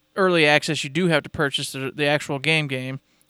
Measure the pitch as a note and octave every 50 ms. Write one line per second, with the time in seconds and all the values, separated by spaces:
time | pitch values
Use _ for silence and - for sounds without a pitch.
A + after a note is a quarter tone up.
0 | _ _ _ - F#3+ F#3 F3 E3+ D#3 D3 D3 D3 - - D3+ C3+ - D3 C3+ E3
1 | F#3+ F3 D#3+ C#3+ - - - - D#3 C#3 - - C#3 - - C3+ C3 C3 - -
2 | D3 C#3+ D3 C#3+ - - D3 C#3 C3 D#3 D#3+ D#3+ D3+ C#3 C3+ B2+ B2+ C3 C3+ C3
3 | - _ _ _ _ _